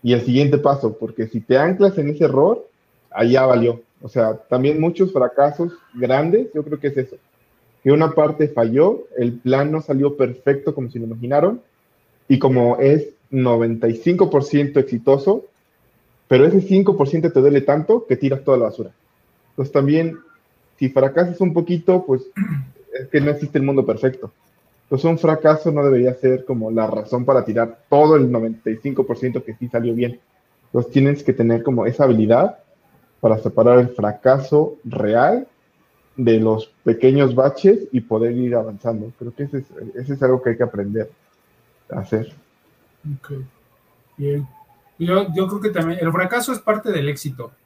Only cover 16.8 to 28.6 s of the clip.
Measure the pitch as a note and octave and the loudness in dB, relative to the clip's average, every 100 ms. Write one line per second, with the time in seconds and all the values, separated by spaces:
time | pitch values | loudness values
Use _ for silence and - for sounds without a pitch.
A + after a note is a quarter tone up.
16.8 | G3 G3 C#3 E3 E3 C#3 C#3 C#3+ C#3 D3 | 2 0 0 0 0 4 4 4 2 -2
17.8 | D#3 A#3 - B2 C#3 C3+ C#3+ B2+ A2 - | 2 0 0 -2 -2 -2 0 0 0 -4
18.8 | G2+ _ _ _ _ _ _ - C3+ D3 | -14 _ _ _ _ _ _ -8 -2 0
19.8 | C#3 D#3 E3 D#3+ _ _ _ _ _ _ | 2 0 -2 -8 _ _ _ _ _ _
20.8 | B2+ C3+ C3+ E3 F3 F3 F#3 E3 E3+ F3 | -2 0 0 0 -2 0 -2 0 -2 -2
21.8 | F3+ F#3 F#3 B2+ - - F#3+ C#3+ C3 _ | 0 0 0 -4 -4 -8 -6 -6 -10 _
22.8 | _ C3 C3 D3 C#3+ D3 D3 - C3+ C#3 | _ -14 -4 -2 0 -2 -4 -2 0 0
23.8 | - G#2+ C3 B2 A2 _ _ _ _ _ | -2 -2 -4 -4 -18 _ _ _ _ _
24.8 | _ C3+ E3 E3 E3 D#3 D#3 D#3 E3 D3 | _ -2 -2 0 0 2 2 2 0 0
25.8 | C#3+ B2+ B2+ B2 C3 B2+ - A#2+ A2 A2+ | 2 4 2 0 0 0 -4 -6 -2 -2
26.8 | A2 A2 G#2 B2+ B2+ B2+ A#2 A2 A#2 - | -2 -4 -4 -4 2 0 0 -2 -4 -6
27.8 | _ C#3+ D3+ D#3 B2+ A#2+ A2+ A2 | _ 4 6 6 4 0 -4 -6